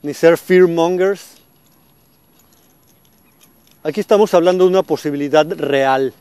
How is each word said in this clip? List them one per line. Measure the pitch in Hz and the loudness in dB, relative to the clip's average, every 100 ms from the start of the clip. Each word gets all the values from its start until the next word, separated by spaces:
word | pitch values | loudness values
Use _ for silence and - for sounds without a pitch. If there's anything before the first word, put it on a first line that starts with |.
ni | 147 | -12
ser | 139 165 170 | 0 2 2
fearmongers. | - 185 180 170 165 180 190 196 - _ _ _ _ _ _ _ _ _ _ _ _ _ _ _ _ _ _ _ _ _ _ _ _ _ | 2 2 2 0 -2 -2 -4 -4 -12 _ _ _ _ _ _ _ _ _ _ _ _ _ _ _ _ _ _ _ _ _ _ _ _ _
Aquí | 156 156 | -8 -8
estamos | 196 208 208 | 0 2 4
hablando | 180 170 180 | 2 2 2
de | 185 | 2
una | 185 | 0
posibilidad | - 156 151 143 143 156 156 | -2 -6 -6 -6 -2 0 0
real | 180 147 139 135 135 135 _ | -6 -4 -2 0 -2 -4 _